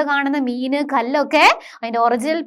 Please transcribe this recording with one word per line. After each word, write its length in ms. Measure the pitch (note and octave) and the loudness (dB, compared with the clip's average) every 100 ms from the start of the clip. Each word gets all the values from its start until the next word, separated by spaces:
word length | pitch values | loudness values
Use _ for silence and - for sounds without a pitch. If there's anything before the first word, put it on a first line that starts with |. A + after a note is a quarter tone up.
| D4 | 0
കാണുന്ന 280 | C#4+ C#4 C#4+ B3 | -2 -2 -2 -4
മീന്, 300 | B3 B3+ C#4+ C#4+ | -4 -4 -4 -2
കല്ലൊക്കെ 520 | C4+ A#3 A#3+ A3 D4+ G4 - - - | -2 0 -2 2 4 4 4 -4 -12
അതിന്റെ 200 | A#3 A#3 | -4 0
ഒറിജിനൽ 380 | A#3 A#3+ C#4+ E4 | 2 2 -2 -4